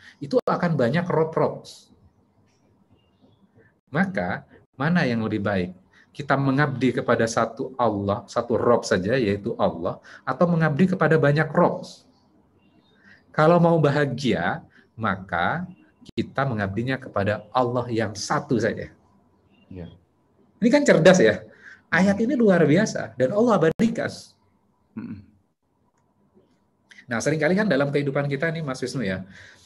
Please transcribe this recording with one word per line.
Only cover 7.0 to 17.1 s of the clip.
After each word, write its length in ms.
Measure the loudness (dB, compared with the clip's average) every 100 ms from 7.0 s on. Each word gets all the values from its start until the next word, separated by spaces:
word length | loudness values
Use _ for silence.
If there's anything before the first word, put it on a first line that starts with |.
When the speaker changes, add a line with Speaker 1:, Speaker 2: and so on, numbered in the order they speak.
| 0 0 2
Speaker 1:
satu 480 | 0 -2 -4 -10
Allah, 480 | -2 -2 0 -2 -4 -4
satu 280 | -6 -2
rob 320 | 0 2 2 2
saja, 320 | -2 0 0
yaitu 360 | 0 -2 -4 -2
Allah, 400 | -2 -2 -6 -8 -14 -12
atau 240 | -8 0 0
mengabdi 400 | 2 0 2 2
kepada 320 | 2 2 4
banyak 280 | 4 2 0
rob? 320 | 2 2 0 -8 -18 _ _ _ _ _ _ _ _ _ _ _ -20 _
Kalau 240 | 2 4 6
mau 160 | 4 4
bahagia, 800 | 2 2 -2 -2 -2 -2 -2 -6 -10 _ _
maka 720 | -8 -6 -6 -4 -2 -2 -4 -8 -14 _ _ -10
kita 400 | -8 -6 -4 -2
mengabdinya 480 | -2 -4 -4 -4
kepada 480 | -6 -6